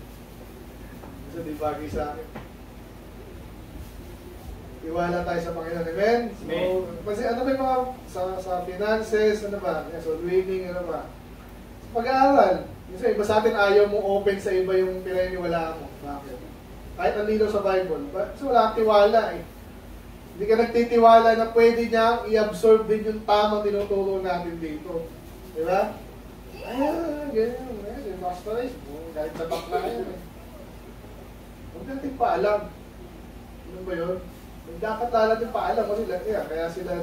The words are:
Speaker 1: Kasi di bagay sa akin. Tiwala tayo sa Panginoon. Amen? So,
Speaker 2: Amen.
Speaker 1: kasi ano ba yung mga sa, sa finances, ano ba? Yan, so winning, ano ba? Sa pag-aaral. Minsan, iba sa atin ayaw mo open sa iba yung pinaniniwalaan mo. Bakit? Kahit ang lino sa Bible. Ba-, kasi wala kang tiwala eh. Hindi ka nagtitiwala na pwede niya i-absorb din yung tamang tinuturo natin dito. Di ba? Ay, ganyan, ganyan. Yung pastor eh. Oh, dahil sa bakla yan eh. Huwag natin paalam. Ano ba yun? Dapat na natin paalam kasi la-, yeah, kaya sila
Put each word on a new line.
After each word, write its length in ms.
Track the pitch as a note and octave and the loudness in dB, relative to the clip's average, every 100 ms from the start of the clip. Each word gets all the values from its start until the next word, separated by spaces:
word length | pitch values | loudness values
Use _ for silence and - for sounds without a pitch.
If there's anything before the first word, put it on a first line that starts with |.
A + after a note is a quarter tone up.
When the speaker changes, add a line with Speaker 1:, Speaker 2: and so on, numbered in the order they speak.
| - - - - - - - - - - - - - | -16 -18 -18 -18 -16 -16 -16 -16 -16 -16 -16 -14 -12
Speaker 1:
Kasi 80 | E3 D#3+ | -10 -8
di 160 | D3+ | -4
bagay 280 | D3+ D3 D3+ | -4 -4 -6
sa 240 | D#3 D3+ - | -4 -6 -8
akin. 120 | - - - - - - - - - - - - - - - - - - - - - - - - - - | -12 -14 -16 -18 -18 -18 -18 -18 -18 -18 -16 -16 -16 -16 -16 -14 -14 -14 -16 -16 -16 -16 -14 -14 -14 -12
Tiwala 480 | D#3+ E3+ F3 F3+ E3+ | -6 -2 0 0 -2
tayo 160 | E3+ | -2
sa 160 | E3 E3 | -4 -6
Panginoon. 320 | E3 E3+ E3 | -6 -4 -4
Amen? 320 | F3+ G#3+ A#3+ A#3 - | 2 4 4 2 -8
So, 80 | - | -4
Speaker 2:
Amen. 540 | F3 F#3 F#3 F#3 - | -2 0 0 -2 -8
Speaker 1:
kasi 200 | G#3 G#3 A#3+ | -6 -2 -2
ano 160 | A#3+ | 0
ba 80 | B3+ | 0
yung 140 | C4+ C4 | 0 2
mga 120 | B3+ B3+ - - | 0 0 -6 -10
sa, 140 | F#3+ F#3 F#3 | -6 -4 -4
sa 240 | F#3 F3+ | -4 -4
finances, 800 | F3+ F3+ G#3 A3 A3 G#3+ G#3+ G#3 G3+ | -4 -2 0 0 2 4 4 2 -2
ano 80 | G3 | -4
ba? 320 | F#3 D#3+ D#3 | -2 -4 -4
Yan, 100 | E3 | -8
so 220 | D#3+ D#3 | -4 -2
winning, 480 | F3 F#3 F#3 F#3 F3+ | 2 2 2 -2 -4
ano 160 | F3+ F3 | -6 -4
ba? 160 | D#3+ - - - - - - - - | -6 -8 -14 -18 -18 -18 -18 -18 -16
Sa 40 | - - | -6 -2
pag-aaral. 580 | B3 C4+ C#4 C#4 - - - - - | 2 4 6 8 6 4 -2 -12 -14
Minsan, 300 | F#3 A#3 G#3 | -2 0 0
iba 80 | G#3 | 4
sa 160 | G#3+ | 4
atin 160 | A3 G#3 | 4 4
ayaw 320 | G3+ G3+ G3+ | 6 8 6
mo 80 | G3+ G3 G3 | 4 2 2
open 220 | G3+ G3 | 2 0
sa 140 | G#3+ | 0
iba 240 | F#3 F#3 F#3+ | 0 2 2
yung 260 | F#3 F#3 | 2 -2
pinaniniwalaan 760 | F#3+ F#3 F#3 F#3 E3+ E3+ D#3+ D#3 | -2 0 0 -2 -2 -2 -2 -6
mo. 100 | C#3 - C#3+ | -12 -12 -10
Bakit? 320 | C#3 C#3 B2 - - - - - - | -10 -10 -14 -14 -16 -16 -16 -14 -2
Kahit 180 | F3+ G#3+ | 0 2
ang 80 | G#3+ | 2
lino 240 | G#3+ G#3 | 2 4
sa 140 | G3+ G3 | 2 2
Bible. 400 | F#3 F#3 D3+ C#4+ - | 2 2 -4 -4 -4
Ba-, 160 | - | -4
kasi 160 | - C#4 | -4 2
wala 160 | A#3+ A3 | 6 6
kang 80 | A3+ | 4
tiwala 420 | A3 G#3 G#3 A3+ G#3+ E3+ | 6 8 8 6 2 -4
eh. 80 | - - - - - - - - - F3 | -10 -16 -18 -16 -16 -18 -16 -18 -14 -4
Hindi 80 | G#3 | 2
ka 100 | A3 | 4
nagtitiwala 720 | A3+ A#3 A#3 A#3 A3+ A3+ A3+ A3+ | 4 4 4 8 12 12 10 6
na 120 | A3+ | 4
pwede 300 | A#3 A#3 A#3 A3+ | 8 8 6 2
niya 160 | A3+ A3+ A#3+ G#3+ | 4 4 2 2
i-absorb 580 | A3 G#3 - A3 A3 G#3+ | 2 2 4 8 8 6
din 200 | G#3+ G3+ | 0 0
yung 100 | G#3+ - | -2 4
tamang 380 | G#3 G#3+ G#3 G#3 | 4 4 2 0
tinuturo 580 | G3+ G3+ G3 G3 F#3+ | 0 0 0 0 0
natin 320 | F#3 F3+ E3+ E3 | 0 -2 -4 -6
dito. 480 | D#3+ D3+ - E3 - - - - - D#3 | -6 -8 -6 -6 -6 -14 -16 -16 -12 -4
Di 100 | E3+ | 0
ba? 320 | F#3+ - - - - - - - - | 2 0 -4 -14 -16 -16 -16 -16 -12
Ay, 640 | - A#3+ D4 E4 E4 D4 C#4+ | -6 -2 0 0 -2 -4 -2
ganyan, 420 | A3 A#3 B3+ C4 A3 | 0 0 -2 -8 -10
ganyan. 260 | G3+ B3 A#3 | -10 -10 -10
Yung 160 | F3+ | -6
pastor 380 | F3+ F3+ G#3 A#3 | -6 -6 -6 -4
eh. 80 | B3+ - C#3 | -4 -8 -12
Oh, 240 | D3 E3 | -12 -10
dahil 220 | D3+ D#3 - | -6 -6 -4
sa 160 | E3 | -4
bakla 320 | E3+ - - | -4 -2 -2
yan 320 | - A#3 - - | -2 -4 -6 -8
eh. 60 | - - - - - - - - - - - - - - - - | -14 -16 -16 -16 -16 -16 -16 -16 -16 -16 -16 -18 -18 -16 -14 -12
Huwag 100 | - | -10
natin 220 | C4+ C#4 C4 | -8 -6 0
paalam. 460 | A#3 - G3+ G#3 - - - - - - - - - - - | 0 2 2 0 -2 -14 -18 -18 -18 -18 -16 -16 -16 -16 -16
Ano 140 | F3+ | -12
ba 120 | F#3 E3+ | -6 -4
yun? 200 | E3+ F#3 - - - - - | -2 -4 -6 -16 -18 -16 -14
Dapat 420 | E3+ G#3+ G#3+ A#3+ A#3 | -6 -4 -2 2 4
na 160 | A3 | 4
natin 240 | A3+ A3+ - | 4 0 -2
paalam 320 | A#3+ A#3 G3+ | 0 0 0
kasi 160 | G#3 G#3 | 0 -2
la-, 160 | F3+ G#3+ | -2 -2
yeah, 160 | G3+ | -2
kaya 240 | - D#3+ E3 | -2 -4 -4
sila 320 | F3 F3+ F3 | -4 -6 -4